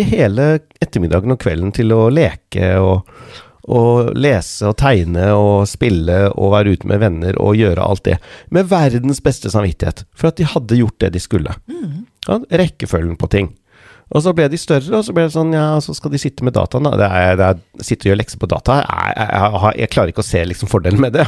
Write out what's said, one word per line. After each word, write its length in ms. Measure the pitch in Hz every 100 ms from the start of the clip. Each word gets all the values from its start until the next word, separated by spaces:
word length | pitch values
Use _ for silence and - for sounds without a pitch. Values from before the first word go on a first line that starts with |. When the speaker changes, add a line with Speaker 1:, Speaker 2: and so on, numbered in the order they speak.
| 202
Speaker 1:
hele 380 | 220 117 104 147 156 - _
ettermiddagen 520 | - 110 85 85 107 127
og 60 |
kvelden 300 | 98 82 92 101
til 160 | 113
å 140 | 113 113
leke 640 | 147 135 - - 98 92 95
og, 300 | 95 95 - - - - - _ -
og 500 | 120 117 120 117 120
lese 500 | 143 110 - - 104
og 120 | 107
tegne 480 | 139 113 85 85 95 104
og 320 | 104 101 101
spille 460 | - 123 90 82 90 98
og 220 | - 98 104
være 180 | 101
ute 140 | 90 95
med 140 | 101
venner 340 | 107 82 87 -
og 220 | 101 107
gjøre 240 | 107 87
alt 220 | 92 98 -
det. 80 | 92 - - -
Med 200 | 170 185
verdens 480 | 185 143 120 127 139
beste 300 | 147 131 107
samvittighet. 520 | 104 98 - - - - -
For 160 | 165
at 80 | 160
de 80 | 156
hadde 320 | 165 113 120
gjort 180 | 110 -
det 120 | 95
de 80 | 87
skulle. 320 | - 98 76 85 -
Speaker 2:
Mm. 400 | 339 208 147 240 _ -
Speaker 1:
Ja, 140 | 214 247 -
rekkefølgen 560 | 180 - - 87 82 82
på 100 | -
ting. 220 | 101 95 - _ _ - - _
Og 180 | -
så 80 | 170
ble 140 | 170 147
de 100 | 160
større, 320 | - 147 143 220
og 80 |
så 100 | 220
ble 120 | 175 165
det 80 | 156
sånn, 160 | 160
ja, 120 | 156 151 156
så 100 | 147
skal 200 | 156 151 143
de 60 |
sitte 220 | 143 - 123
med 80 | 107
dataen 320 | 90 - 147
da. 60 | 101
Det 140 | 101
er, 240 | 92 90 92
det 140 | 95
er, 320 | 90 - -
sitte 240 | - 117 98
og 60 |
gjøre 80 | 98
lekser 160 | 117 -
på 60 | 90
data. 300 | 82 - 139
Jeg, 320 | - 50 50 -
jeg, 80 | 107
jeg, 240 | - 101 101 104
jeg, 80 | -
jeg 80 | 120
klarer 200 | - 92 -
ikke 80 |
å 60 | -
se 120 | - 85
liksom 240 | 87 101
fordelen 320 | 107 85 104
med 160 | 131
det. 80 | 120